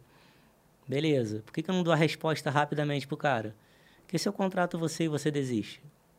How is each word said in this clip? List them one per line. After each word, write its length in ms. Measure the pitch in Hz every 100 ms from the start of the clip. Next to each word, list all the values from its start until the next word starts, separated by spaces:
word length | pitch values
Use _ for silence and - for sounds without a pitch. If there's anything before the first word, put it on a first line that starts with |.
| - - - - _ _ _ _ -
Beleza. 540 | 135 156 139 110 107 -
Por 80 |
que 100 | -
que 60 | 165
eu 60 | 185
não 60 |
dou 100 | 170
a 20 | 156
resposta 540 | 156 - 160 147 151
rapidamente 560 | 143 147 151 147 139 139
pro 100 | 151
cara? 380 | 147 120 107 - _ - - -
Porque 160 | - 165
se 80 | 202
eu 60 |
contrato 440 | 202 190 185 175 170
você 280 | 165 - 165
e 20 |
você 240 | 147 151
desiste? 500 | 147 131 113 - - - - _